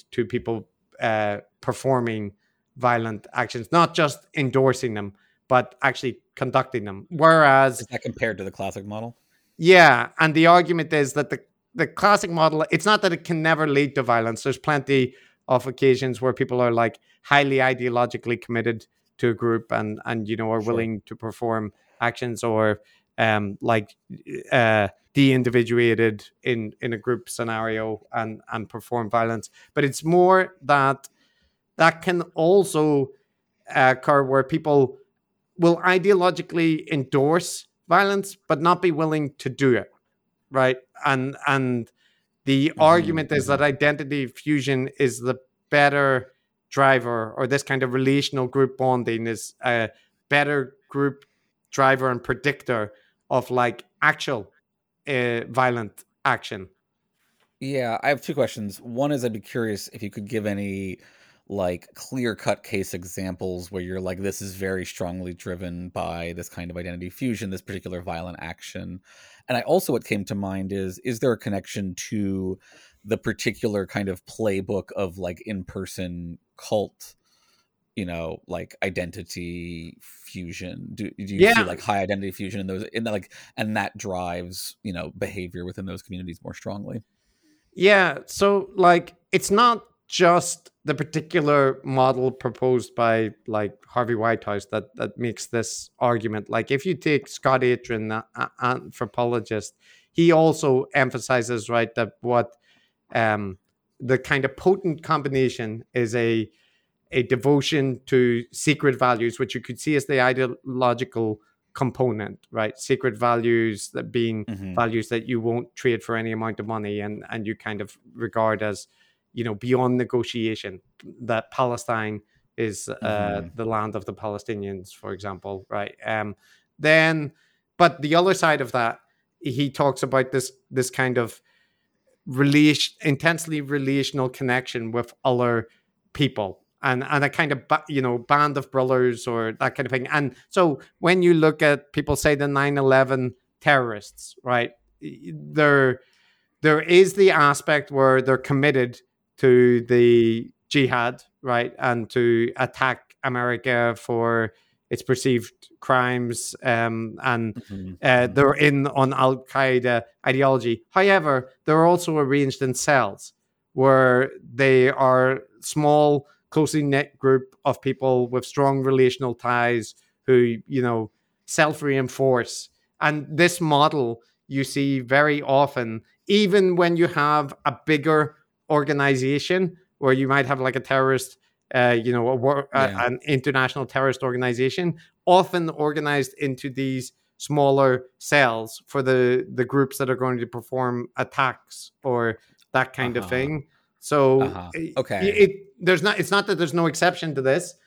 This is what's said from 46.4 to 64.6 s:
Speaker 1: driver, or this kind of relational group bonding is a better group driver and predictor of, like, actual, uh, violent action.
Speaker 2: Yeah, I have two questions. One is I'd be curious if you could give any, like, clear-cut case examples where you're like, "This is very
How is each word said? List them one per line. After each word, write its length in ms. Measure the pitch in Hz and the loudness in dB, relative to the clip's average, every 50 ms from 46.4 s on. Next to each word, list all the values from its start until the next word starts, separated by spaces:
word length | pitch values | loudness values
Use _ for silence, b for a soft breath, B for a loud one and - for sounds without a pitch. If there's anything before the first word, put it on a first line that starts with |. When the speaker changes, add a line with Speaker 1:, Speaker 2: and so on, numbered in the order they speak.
| _ _ _ _ _ _ | _ _ _ _ _ _
Speaker 1:
driver, 600 | - 139 139 135 135 123 117 120 120 113 110 110 | 0 2 4 6 4 4 2 -2 -4 -4 -4 -6
or 140 | - - 135 | -4 -4 -2
this 160 | 120 139 139 | 0 0 -2
kind 200 | - - 139 131 | -2 -2 -2 -2
of 100 | 131 127 123 | -2 0 0
relational 520 | 131 131 135 139 143 135 - - 135 127 | 0 2 2 2 2 0 -2 -2 -4 -4
group 300 | 123 127 135 135 127 - | -2 0 0 0 0 0
bonding 500 | - 131 127 127 123 117 117 113 113 113 | -2 0 0 0 0 0 -2 -4 -4 -4
is 280 | 117 113 - - - - _ - | -6 -6 -8 -10 -14 -12 _ -2
a 260 | 127 120 117 110 107 - b b b b b _ - | -2 0 0 -2 -4 -6 b b b b b _ 0
better 460 | 143 147 143 143 147 139 127 127 - _ _ - | 2 2 2 2 0 -2 -4 -6 -10 _ _ -8
group 360 | - 139 143 139 139 - _ _ _ _ _ _ _ _ _ _ | -4 -2 -2 -2 -2 -6 _ _ _ _ _ _ _ _ _ _
driver 400 | - 139 135 131 135 127 131 131 | -2 2 2 4 4 2 0 -2
and 120 | 123 117 | -2 -2
predictor 720 | - - 127 104 - 143 143 - - - 123 110 104 104 - b b b b b b - | -4 -6 -6 -4 -4 -4 -4 -4 -4 -4 -2 -2 -4 -6 -10 b b b b b b -4
of, 200 | 131 127 120 - | -2 -2 -2 -2
like, 340 | 127 123 123 120 - - - _ _ - | 0 0 0 0 -2 -6 -14 _ _ -2
actual, 500 | 143 151 156 - - 151 135 110 95 - _ _ _ _ _ _ _ _ _ _ _ 151 | 0 0 0 -2 -4 -6 -6 -6 -8 -12 _ _ _ _ _ _ _ _ _ _ _ -4
uh, 320 | 139 123 123 120 117 117 - - | -2 -2 -2 -2 -2 -4 -6 -4
violent 560 | 120 127 127 127 120 120 110 98 - - - _ _ _ - | -2 0 0 0 0 -2 -6 -10 -12 -18 -20 _ _ _ -2
action. 440 | 139 123 - - - 110 95 92 - _ _ _ _ _ _ _ _ _ _ _ _ _ _ _ _ _ - | -2 -2 -2 -4 -10 -12 -12 -14 -16 _ _ _ _ _ _ _ _ _ _ _ _ _ _ _ _ _ -12
Speaker 2:
Yeah, 380 | 131 135 139 131 123 117 113 - | -10 -6 -4 -4 -2 -2 -4 -2
I 80 | - 139 | 0 0
have 100 | 143 131 | -2 -2
two 140 | - - 151 | -2 -4 -2
questions. 440 | 139 123 - - 120 104 101 95 - | -2 -2 -2 -4 -8 -10 -10 -12 -14
One 300 | - 120 117 123 143 147 | -14 -8 -4 -2 -2 -2
is 140 | 147 123 123 | -2 -2 -4
I'd 80 | 120 | -4
be 80 | 107 104 | -6 -8
curious 480 | - - - 127 113 110 104 98 - - | -12 -8 -6 -6 -4 -4 -6 -8 -10 -14
if 140 | - 107 | -14 -12
you 80 | 104 98 | -12 -12
could 180 | - 113 104 101 | -10 -12 -10 -8
give 180 | - 107 101 | -6 -6 -4
any, 520 | 104 101 101 101 98 95 98 98 95 92 - b b b b b b b b b b | -4 -4 -6 -6 -6 -8 -8 -8 -8 -10 -12 b b b b b b b b b b
like, 440 | 98 101 92 90 90 85 - - - | -6 -4 -2 -2 -4 -4 -10 -16 -20
clear-cut 680 | - - - 135 131 120 117 101 - - 113 101 - | -20 -14 -10 -6 -4 -4 -4 -4 -4 -4 -4 -4 -4
case 320 | - - - 98 92 - - | -6 -6 -6 -6 -4 -6 -8
examples 760 | 90 90 90 - 98 95 92 90 - 95 92 90 90 87 - | -12 -12 -12 -12 -10 -8 -8 -8 -8 -8 -8 -8 -8 -10 -10
where 120 | 101 92 | -10 -10
you're 180 | 90 90 92 95 | -8 -8 -8 -8
like, 200 | 92 92 92 92 | -6 -6 -6 -6
"This 200 | 98 95 - - | -6 -6 -6 -8
is 140 | 98 98 92 | -10 -14 -10
very 320 | 95 | -8